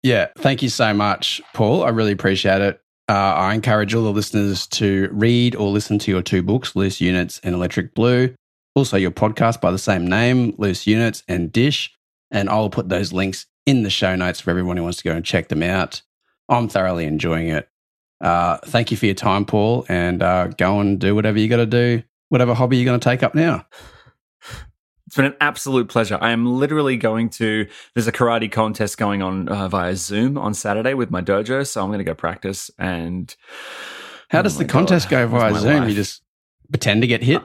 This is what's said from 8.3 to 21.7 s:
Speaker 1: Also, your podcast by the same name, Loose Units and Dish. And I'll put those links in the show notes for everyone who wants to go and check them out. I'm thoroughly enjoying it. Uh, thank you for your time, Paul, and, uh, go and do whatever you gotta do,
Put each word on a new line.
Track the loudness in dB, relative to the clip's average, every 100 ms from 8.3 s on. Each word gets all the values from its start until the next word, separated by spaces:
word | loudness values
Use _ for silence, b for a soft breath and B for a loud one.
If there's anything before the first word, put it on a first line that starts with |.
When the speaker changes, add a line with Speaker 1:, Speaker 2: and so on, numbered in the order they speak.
| -4 _ _ _
Speaker 1:
Also, | 0 2 2
your | 0
podcast | 0 -2 2 2 2
by | 0
the | 0
same | 0 0 2
name, | 2 2 2 0 0
Loose | -2 0 2
Units | 2 2 -2 -4
and | -4 0
Dish. | 2 2 0 -6 _ _ _ _
And | -4 0
I'll | 0 0
put | -2 -2
those | -2 -2
links | -2 -2 -4 -14 _ 2
in | 2
the | 2
show | 0 0 0
notes | -2 -2
for | -2
everyone | 0 0 -2
who |
wants | -4 -4
to |
go | -4
and | -4
check | -2 -2 0
them | -2
out. | 0 0 -2 -6 _ _ _ _ -2
I'm | -2 0
thoroughly | 0 0 -2 -2
enjoying | -2 -2 -2 -2
it. | -4 -6 _ _ _ _ _
Uh, | 0 2 2 -2
thank | -2 -2 0
you | 0
for | 0
your |
time, | 0 0 0
Paul, | 0 0 2 0 -2
and, | -2 -2 0
uh, | 0 2 -2
go | 0 0 2
and | 0 0
do | 2
whatever | 2 2 0
you | 2
gotta | 2
do, | 2